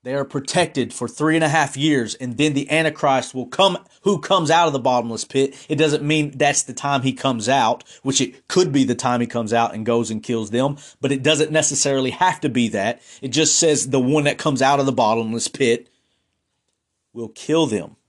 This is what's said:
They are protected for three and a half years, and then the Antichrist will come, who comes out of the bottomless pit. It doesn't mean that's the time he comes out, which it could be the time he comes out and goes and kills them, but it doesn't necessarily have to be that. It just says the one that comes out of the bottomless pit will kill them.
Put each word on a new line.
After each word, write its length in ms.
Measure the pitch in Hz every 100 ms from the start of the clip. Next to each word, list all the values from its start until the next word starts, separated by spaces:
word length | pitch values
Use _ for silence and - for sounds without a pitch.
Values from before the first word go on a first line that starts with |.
They 120 | 127
are 100 | 139
protected 680 | 139 143 - 180 165 143 120
for 120 | - 117
three 280 | - 151
and 100 | 160
a 60 | 156
half 260 | 160 139 131
years, 380 | 156 143 110
and 240 | - 127 117
then 160 | 151
the 160 | 139 139
Antichrist 640 | 156 160 151 147 131 123
will 120 | 127 120
come, 300 | - 196 175 - _
who 180 | 190 185
comes 320 | - 190 151
out 160 | 165 165
of 60 |
the 60 | 135
bottomless 480 | 127 123 117 113 -
pit. 400 | 135 135 - -
It 80 | 147
doesn't 260 | 156 147
mean 360 | 147 156 147 135
that's 240 | 143 139
the 100 | -
time 300 | 127 143 139
he 100 | 131
comes 380 | 131 135 117 107
out, 340 | 135 113 120 - -
which 200 | 135 135
it 260 | 123 - _
could 240 | 185 175
be 120 | 139
the 100 | 131
time 260 | 117 131 123
he 60 | 117
comes 260 | 120 110
out 220 | 117 117
and 100 | 107
goes 260 | 110 117 110
and 120 | 110
kills 280 | - 117 104
them, 280 | 117 139 143 - _
but 100 | 139
it 100 | 135
doesn't 300 | 135 156 151
necessarily 600 | 156 156 135 143 135 131
have 280 | - 185 170
to 80 | 147
be 200 | 120 117
that. 340 | 104 101 123 - -
It 80 | 135
just 300 | 131 156 -
says 320 | 165 139 131
the 100 | 135
one 240 | 127 151
that 140 | 143 -
comes 240 | 160 131
out 180 | 135 139
of 60 | 135
the 60 |
bottomless 560 | 123 110 113 110 113 -
pit 420 | - 127 120 - _ _ _ _ _ _ _ _ _ _ _ _
will 160 | 117 113
kill 380 | - - 160 151
them. 300 | 107 80 -